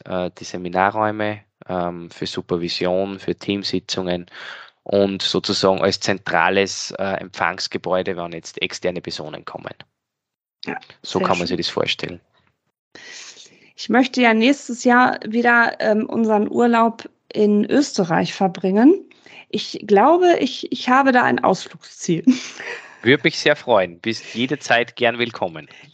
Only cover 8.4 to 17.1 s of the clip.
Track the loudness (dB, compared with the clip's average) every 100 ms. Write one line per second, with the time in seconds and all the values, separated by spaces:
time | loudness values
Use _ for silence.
8.4 | -14 -8 -6 -4 -6 -6 -8 -12 -12 -14
9.4 | -14 -14 -14 -16 -20 _ _ _ _ _
10.4 | _ _ -12 -12 -14 _ -6 -2 0 -2
11.4 | -2 -4 -4 -4 -4 -6 -10 -12 _ _
12.4 | _ _ _ _ _ -20 -20 -20 -20 -20
13.4 | -20 _ _ -12 0 2 2 2 4 4
14.4 | 4 2 -4 -2 4 4 4 0 -4 0
15.4 | 4 4 2 0 0 0 0 0 2 2
16.4 | 2 2 4 4 2 0 -12